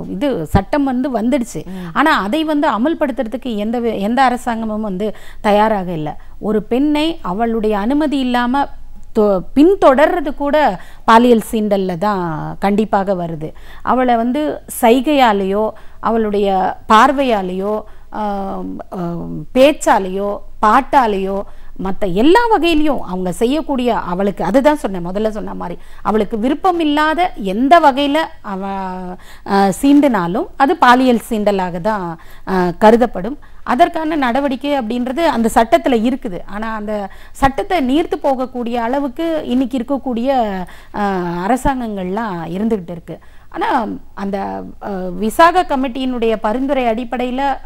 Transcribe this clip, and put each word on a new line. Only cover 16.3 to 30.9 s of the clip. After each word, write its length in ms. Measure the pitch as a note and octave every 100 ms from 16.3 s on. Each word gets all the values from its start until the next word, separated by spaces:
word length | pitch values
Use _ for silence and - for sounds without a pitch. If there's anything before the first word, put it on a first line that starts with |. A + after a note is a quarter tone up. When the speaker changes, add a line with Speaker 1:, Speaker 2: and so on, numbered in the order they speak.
| G3+ G3 F#3+ F#3 - -
Speaker 1:
பார்வையாலேயோ, 920 | A3 C4+ C#4 C4 G#3 F#3 F#3 G3+ G#3+ - - -
ஆம், 680 | G#3+ G#3 G3+ G3 F#3+ F#3 F#3+ -
ஆம், 580 | F#3+ E3+ E3+ E3+ E3 D#3
பேச்சாலேயோ, 840 | B3+ C#4+ - D#4 A3+ F#3 F#3+ G3+ G#3 - -
பாட்டாலேயோ, 800 | G#3+ B3 C4+ C#4+ A3+ G3 F#3+ G3 G3+ - - -
மத்த 300 | F#3+ - G3
எல்லா 260 | F3+ D4 G#4 A#4 G4
வகையிலையும் 420 | E4+ D#4 D4+ A#3
அவங்க 320 | - F#3 F3+
செய்யக்கூடிய, 640 | E3+ A#3 D4+ D#4 C4 B3 F#3+
அவளுக்கு 480 | F3 F3+ G3 F#3+
அதுதான் 340 | F3 C4 D4 D4+
சொன்னேன், 300 | A3+ F#3 F3+
முதல்ல 220 | G3 G#3+
சொன்ன 240 | G#3 G3
மாதிரி, 260 | F#3 F3+ E3+ - -
அவளுக்கு 380 | - G#3 G3+ A3
விருப்பம் 400 | B3+ D#4 F#4+ E4+
இல்லாத 520 | D#4 D4 D#4 D#4 F4+ -
எந்த 440 | F#3+ G3+ C4+ E4+
வகையில 380 | D4 C4 C#4+ D#4 D#4+ -
அவ, 240 | G#3 F#3+ G3 G3 F#3+ F#3 F3+ F#3 - - -
ஆ, 220 | G3 G3 F3+
சீண்டினாலும் 640 | C#4 D4 C#4 G#3 E3+ A3 F#4 -
அது 220 | C#4 F4
பாலியல் 420 | B3+